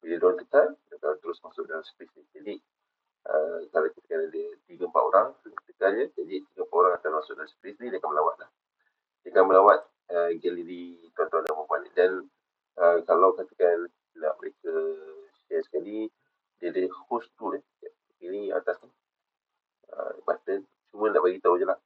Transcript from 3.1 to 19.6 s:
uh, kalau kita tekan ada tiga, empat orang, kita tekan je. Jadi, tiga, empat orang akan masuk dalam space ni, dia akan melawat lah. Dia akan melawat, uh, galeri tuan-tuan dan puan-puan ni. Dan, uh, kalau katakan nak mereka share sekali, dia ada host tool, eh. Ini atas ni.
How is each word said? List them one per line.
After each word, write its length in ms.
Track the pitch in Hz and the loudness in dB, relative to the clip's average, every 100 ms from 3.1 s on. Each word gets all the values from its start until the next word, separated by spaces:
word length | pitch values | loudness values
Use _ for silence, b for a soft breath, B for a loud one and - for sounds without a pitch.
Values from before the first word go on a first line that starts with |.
| _ - | _ -4
uh, 320 | 78 80 82 - | -2 -2 -6 -4
kalau 160 | - - | -2 -2
kita 120 | - | -4
tekan 160 | _ 82 80 | _ -6 -4
ada 160 | 80 80 - _ | -6 -10 -12 _
tiga, 160 | 87 - | -10 -2
empat 120 | - - | 0 4
orang, 200 | 92 110 - | 4 2 -4
kita 180 | - - _ | -20 -20 _
tekan 180 | _ 98 104 | _ -2 0
je. 100 | 147 - | -4 -6
Jadi, 160 | - 95 | -8 -10
tiga, 180 | - - 90 | -12 -12 -4
empat 100 | 87 | 2
orang 160 | 90 87 | 2 2
akan 120 | 78 78 | -4 -6
masuk 100 | 76 - | -8 -14
dalam 100 | 78 | -16
space 280 | _ 95 104 | _ -20 -14
ni, 80 | 120 | -10
dia 100 | 117 | -8
akan 60 | 80 | -4
melawat 240 | 73 80 - | 0 -2 -4
lah. 60 | - _ _ _ _ _ _ _ | -16 _ _ _ _ _ _ _
Dia 60 | 92 | -2
akan 140 | 90 95 | 2 6
melawat, 320 | 95 101 98 - _ _ | 8 8 6 2 _ _
uh, 180 | 87 85 82 | -2 -2 -2
galeri 400 | 90 87 85 87 87 87 82 - | -4 -6 -10 -12 -14 -18 -20 -6
tuan-tuan 260 | 90 82 80 | -2 -2 -2
dan 40 | 78 | -6
puan-puan 240 | 76 78 - | -4 -6 -4
ni. 20 | - | 2
Dan, 160 | 90 92 92 _ _ _ _ - | 2 2 -8 _ _ _ _ 2
uh, 140 | 85 87 80 | 4 4 2
kalau 240 | 85 92 | 4 4
katakan 560 | 90 78 _ 90 85 85 _ _ 82 | 4 -8 _ 2 2 -4 _ _ -6
nak 160 | 78 - | -6 -4
mereka 300 | - - 87 101 101 98 95 - - _ _ | -10 -12 -6 -4 -4 -8 -14 -20 -20 _ _
share 160 | 82 | -6
sekali, 480 | 80 - 101 107 110 _ _ _ _ _ | -4 -8 -6 -8 -8 _ _ _ _ _
dia 80 | 87 92 | -6 -4
ada 80 | 92 - - | -4 -6 -8
host 240 | 120 - _ | -8 -8 _
tool, 160 | 214 - | -10 -10
eh. 80 | _ _ - _ _ _ | _ _ -20 _ _ _
Ini 320 | 87 98 101 | -10 -8 -4
atas 320 | 80 - - | -4 -4 -8
ni. 80 | - _ _ _ _ _ _ _ | -10 _ _ _ _ _ _ _